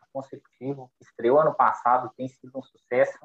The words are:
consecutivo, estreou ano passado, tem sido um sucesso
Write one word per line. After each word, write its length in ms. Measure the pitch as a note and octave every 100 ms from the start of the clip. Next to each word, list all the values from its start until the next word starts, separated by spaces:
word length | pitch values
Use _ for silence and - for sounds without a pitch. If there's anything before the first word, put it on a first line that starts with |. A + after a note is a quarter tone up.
| _
consecutivo, 800 | C3+ - B2+ _ _ C3 C#3 B2+ _
estreou 400 | _ - A#2 D3
ano 120 | D#3
passado, 600 | - A#2 - A#2+ B2+ A#2+ -
tem 120 | C3
sido 280 | - B2+ C3+
um 60 |
sucesso 560 | - _ _ B2 C#3 -